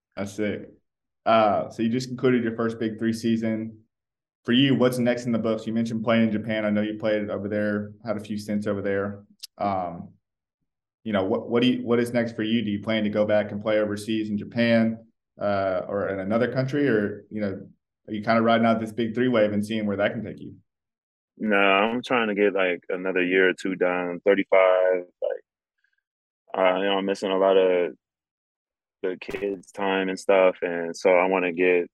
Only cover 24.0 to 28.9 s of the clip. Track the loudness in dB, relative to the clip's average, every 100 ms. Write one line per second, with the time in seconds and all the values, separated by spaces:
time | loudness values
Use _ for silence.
24 | -4 -2 2 2 4 4 6 4 4 0
25 | -4 -8 -8 -8 _ _ _ _ _ _
26 | _ _ _ _ _ 0 2 2 0 0
27 | -2 -2 -2 2 4 6 4 2 0 -6
28 | _ _ _ _ _ _ _ _ _